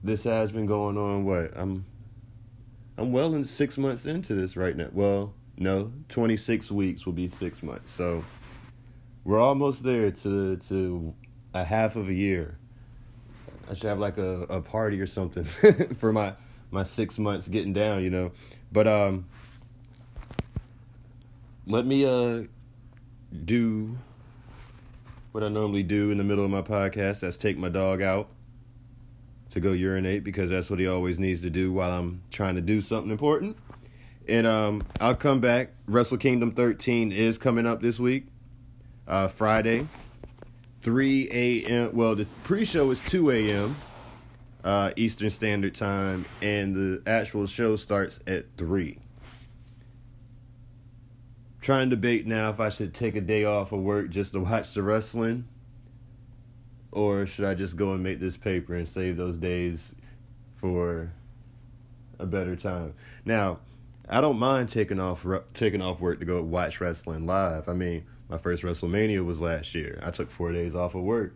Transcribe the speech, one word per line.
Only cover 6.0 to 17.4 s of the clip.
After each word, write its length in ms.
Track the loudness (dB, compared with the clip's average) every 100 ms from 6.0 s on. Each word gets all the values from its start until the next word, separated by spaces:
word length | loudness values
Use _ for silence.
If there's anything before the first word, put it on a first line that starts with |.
| -8
twenty-six 640 | 0 2 2 0 -2 -2
weeks 340 | -2 -2 -2 -6
will 80 |
be 140 | -4 -4
six 340 | -4 -8 -6
months. 300 | -12 -12 -14
So 320 | -4 -2 -2 -6 -14 -18 -18 -20 -20 -20 -20 -20 -14 2
we're 140 | 6
almost 440 | 6 6 2 0
there 280 | 0 4 2
to, 440 | 2 -2 0 0 -2
to 580 | -2 -2 -2 -2 -6 -10 -18 -20 -10
a 100 | -6 0
half 320 | 2 2 0
of 100 | -2
a 60 |
year. 440 | 0 0 0 -2 -10 -18 -20 -20 -20 -20 -20 -20 -20 -20 -20 -12
I 40 |
should 160 | -6 -2
have, 100 | 0
like, 180 | -2 -2
a, 240 | -2 -2 -4
a 100 | -4
party 400 | -4 -2 0 0
or 60 | -2
something 380 | -2 -4 -4
<laughs> 540 | -8 8 8 8 2 0
for 140 | 2
my, 220 | 2 0 -4 -16 -20 -6
my 120 | -2
six 360 | -2 -2 -4 0
months 280 | -2 -2